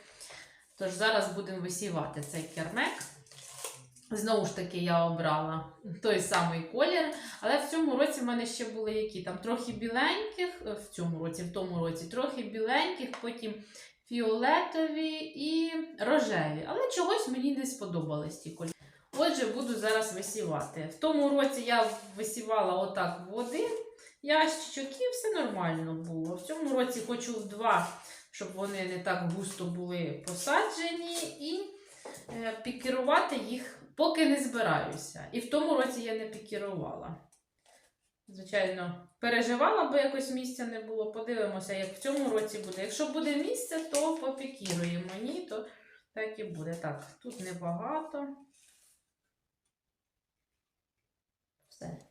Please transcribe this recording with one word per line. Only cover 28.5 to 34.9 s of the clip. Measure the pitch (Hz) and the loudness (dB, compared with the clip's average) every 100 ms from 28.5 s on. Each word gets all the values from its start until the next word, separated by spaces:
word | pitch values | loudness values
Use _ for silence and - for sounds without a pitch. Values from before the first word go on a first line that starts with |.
| 185 | -6
вони | 202 196 185 | -4 -2 -2
не | 180 | -2
так | 190 175 170 | 0 0 0
густо | 190 190 - 175 | -2 -4 -4 -4
були | 175 175 175 156 143 - | -4 -4 -2 -2 -4 -6
посаджені, | 175 277 320 427 330 339 339 339 339 - - | -4 2 2 2 0 -2 -4 -4 -4 -6 -6
і, | 294 370 392 403 - - - - - | -4 -4 -4 -12 -20 -18 -16 -16 -10
е, | 226 226 220 | -6 -4 -4
пікірувати | 247 269 262 254 254 330 - 262 | -6 -4 0 2 6 6 6 0
їх | 208 254 - - - - | -2 -4 -6 -12 -8 2
поки | 320 320 285 | 4 6 6
не | 277 | 6
збираюся. | 254 233 208 151 - | 2 2 4 2 0